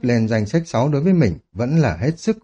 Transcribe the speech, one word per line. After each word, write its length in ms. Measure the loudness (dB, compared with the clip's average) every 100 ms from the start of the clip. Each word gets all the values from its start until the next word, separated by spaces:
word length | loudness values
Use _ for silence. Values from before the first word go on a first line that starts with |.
lên 260 | 0 0 0
danh 180 | 0 0
sách 220 | -2 -2
sáu 220 | -2 0
đối 120 | 0
với 120 | 2
mình 200 | 4 2 0 -8
vẫn 280 | -6 0 2
là 180 | 0 0
hết 220 | -4 -2
sức 180 | -4 -6